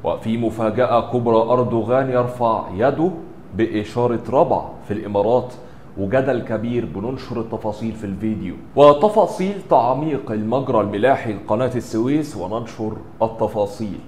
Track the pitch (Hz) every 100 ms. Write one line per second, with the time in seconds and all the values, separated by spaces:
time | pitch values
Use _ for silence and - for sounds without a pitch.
0 | - - 113 113 117 110 110 104 127 117
1 | 110 123 120 113 113 123 117 117 107 127
2 | 135 123 123 - 117 107 92 92 127 156
3 | 170 - - - - 95 117 107 104 120
4 | 120 113 - 135 175 98 - - - -
5 | 98 101 104 123 120 - - - - -
6 | 98 101 143 123 - 110 113 120 110 95
7 | 110 131 - 120 110 113 107 104 113 107
8 | 104 95 110 107 92 - - 131 147 147
9 | 214 214 185 - 190 202 - 147 117 131
10 | 156 139 - 110 107 127 135 117 101 101
11 | 117 170 120 95 - 107 127 123 110 113
12 | 120 151 151 98 90 110 113 - 110 107
13 | - - 113 - 110 110 101 - 110 76